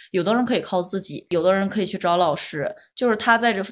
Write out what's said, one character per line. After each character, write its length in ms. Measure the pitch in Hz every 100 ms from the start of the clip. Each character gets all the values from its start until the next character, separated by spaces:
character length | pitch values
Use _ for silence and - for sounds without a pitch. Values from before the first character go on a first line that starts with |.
| -
有 120 | 185
的 80 | 170 233
人 100 | 240
可 100 | 208
以 40 |
靠 200 | - 185
自 220 | 180 196
己， 240 | 190 147 -
有 100 | 175
的 100 | 175
人 160 | 196 196
可 140 | 220
以 60 | 185
去 100 | 196
找 180 | 175 175
老 200 | 170 139
师， 360 | - 156 131 - _ -
就 140 | 247
是 60 | 220
他 200 | 247 226
在 160 | 233
这， 120 | 196 196